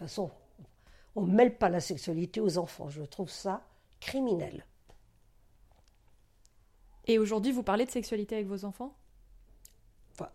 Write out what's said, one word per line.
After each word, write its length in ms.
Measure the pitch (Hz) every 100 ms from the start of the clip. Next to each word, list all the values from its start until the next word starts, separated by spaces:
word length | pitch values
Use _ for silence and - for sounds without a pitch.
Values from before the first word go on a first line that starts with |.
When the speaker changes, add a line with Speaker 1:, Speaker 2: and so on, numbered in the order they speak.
| 170
Speaker 1:
façon, 220 | - 175 - - - - _ - - -
on 80 | -
mêle 340 | 185 202 247 240
pas 120 | 196
la 120 | 175
sexualité 600 | - 165 - 165 175 220
aux 180 | 214 165
enfants. 300 | 165 - 147
Je 140 | 147
trouve 280 | 147 - 180
ça 320 | - 196 202 - _ _ -
criminel. 680 | - 269 262 180 - - - _ _ - - _ - _ - _ - - - _ _ - _ _ - _ _ _ - - -
Speaker 2:
Et 120 | 226
aujourd'hui, 340 | 214 214 220
vous 100 | 254
parlez 220 | 202 202
de 60 | 247
sexualité 440 | 247 - 220 208
avec 140 | 220 196
vos 160 | 196
enfants ? 300 | 202 196 254 - - - - - - - - - - _ -
Speaker 1:
Enfin, 160 | - -